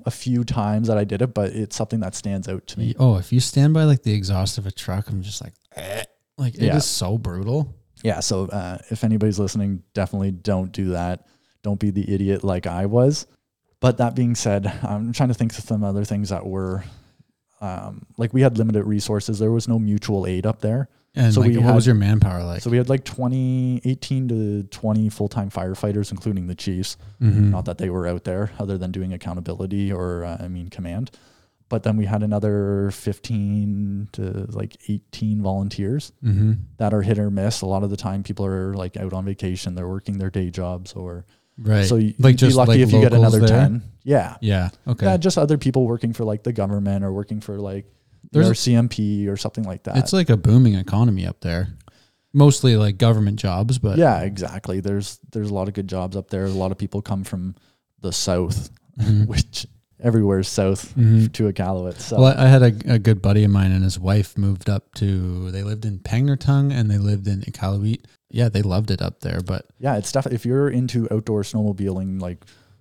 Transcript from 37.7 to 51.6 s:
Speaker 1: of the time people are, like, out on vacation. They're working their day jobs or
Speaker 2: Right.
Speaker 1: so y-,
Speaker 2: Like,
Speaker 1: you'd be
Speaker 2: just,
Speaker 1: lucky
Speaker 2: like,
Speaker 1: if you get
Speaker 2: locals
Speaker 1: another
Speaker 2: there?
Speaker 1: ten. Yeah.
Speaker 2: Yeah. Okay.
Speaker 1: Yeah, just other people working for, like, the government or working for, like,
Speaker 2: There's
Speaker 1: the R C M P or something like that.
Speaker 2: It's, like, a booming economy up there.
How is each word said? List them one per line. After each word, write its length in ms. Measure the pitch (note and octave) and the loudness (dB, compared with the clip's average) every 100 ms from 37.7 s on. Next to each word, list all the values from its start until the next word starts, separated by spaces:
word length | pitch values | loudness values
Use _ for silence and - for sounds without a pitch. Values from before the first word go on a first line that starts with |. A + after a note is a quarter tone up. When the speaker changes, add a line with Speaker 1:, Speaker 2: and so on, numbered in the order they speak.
| F#2+ | -2
Speaker 1:
of 80 | G2+ | -2
the 60 | G2+ | -4
time 260 | F#2+ G2 | -4 -6
people 240 | G2 G2 G2 | -6 -6 -4
are, 260 | F#2+ F#2+ | -4 -4
like, 220 | G2 F2+ G#2 | -6 -8 -8
out 160 | F#2+ | -8
on 120 | F#2 | -6
vacation. 500 | G2 F#2+ F#2+ F#2 F#2+ | -6 -6 -6 -6 -6
They're 140 | F2+ F2+ | -8 -6
working 300 | F#2+ - G2 | -8 -6 -6
their 120 | F#2+ | -4
day 200 | G2 F2+ | -4 -4
jobs 420 | F2 F2+ F2+ F#2+ | -4 -6 -8 -12
or 300 | F#2+ F2+ F2 - _ _ - | -14 -12 -12 -16 _ _ -6
Speaker 2:
Right. 260 | G#2+ G#2+ G2 | 2 2 4
Speaker 1:
so 100 | A2+ | 2
y-, 180 | G#2+ - | 2 4
Speaker 2:
Like, 140 | C3 | 6
Speaker 1:
you'd 80 | B2 | 8
be 60 | B2+ | 6
Speaker 2:
just, 100 | C3 | 6
Speaker 1:
lucky 140 | A#2+ | 6
Speaker 2:
like, 100 | A#2+ | 6
Speaker 1:
if 120 | B2 | 6
you 80 | - | 6
get 120 | A2 | 8
Speaker 2:
locals 220 | A#2 A2+ | 8 8
Speaker 1:
another 120 | A2 A2 | 8 6
Speaker 2:
there? 140 | A2+ | 6
Speaker 1:
ten. 220 | C#3 A#2 G2 - | 4 2 -6 -8
Yeah. 340 | C3 C#3 F2+ - | 0 2 0 -2
Speaker 2:
Yeah. 300 | A2 F#2+ F2+ - - | 0 0 0 -4 -6
Okay. 180 | A#2+ G3 | 0 2
Speaker 1:
Yeah, 100 | F#3 | 2
just 180 | F#3 E3 | 2 2
other 220 | D3 D3+ | 2 2
people 280 | C3 C3+ A#2+ | 2 2 2
working 260 | A#2 A2+ | 0 -2
for, 120 | A2+ | -2
like, 180 | A2 G#2+ | -2 -2
the 80 | - | -4
government 500 | A2 G2 G2+ G2 G2 | -2 -2 -2 -2 -2
or 80 | G2 | -2
working 280 | F#2+ G2+ G#2+ | -4 -6 -8
for, 180 | G#2+ G2+ | -8 -8
like, 260 | G2+ G2 G2+ _ _ _ - | -8 -8 -12 _ _ _ -2
Speaker 2:
There's 140 | D3+ F3+ | 4 4
Speaker 1:
the 40 | |
R 40 | |
C 200 | A2+ - | 4 4
M 140 | A#2+ A#2 | 4 2
P 400 | - G#2 G#2 G2+ | 0 -2 -2 -2
or 80 | G2 | -4
something 280 | A2 - | -6 -6
like 180 | G#2 F#2+ | -6 -8
that. 140 | - C3 | -4 -2
Speaker 2:
It's, 140 | C3+ | 0
like, 160 | F#3 E3+ | 2 2
a 80 | A2 | 4
booming 360 | A2 A#2+ A#2+ | 6 8 6
economy 520 | F#2+ F#2 G2 A#2+ F#2+ F2 | 4 0 2 2 2 -4
up 140 | - | -6
there. 340 | F2+ E2+ | -4 -4